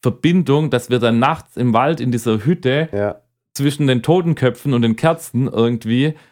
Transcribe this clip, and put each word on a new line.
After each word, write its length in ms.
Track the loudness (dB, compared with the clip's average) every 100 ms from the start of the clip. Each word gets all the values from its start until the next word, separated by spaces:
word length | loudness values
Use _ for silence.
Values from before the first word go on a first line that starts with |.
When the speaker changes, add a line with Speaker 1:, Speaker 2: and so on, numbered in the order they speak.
Speaker 1:
Verbindung, 680 | -4 0 2 2 2 0 0
dass 200 | -2 0
wir 80 | 0
dann 200 | 2 2
nachts 360 | 2 0 -8 -4
im 160 | 0
Wald 280 | 2 2 0
in 100 | -2
dieser 340 | -2 0 0
Hütte 440 | 0 0 0 -2 -2
Speaker 2:
Ja. 280 | -2 -4 -6 _ _ _
Speaker 1:
zwischen 320 | -4 -2 0 0
den 160 | 0
Totenköpfen 720 | 2 2 2 0 0 -2 -2
und 80 | 0
den 140 | 0 2
Kerzen 500 | 0 -2 -4 -4 -2
irgendwie 680 | 0 0 -2 -2 0 0 -4 _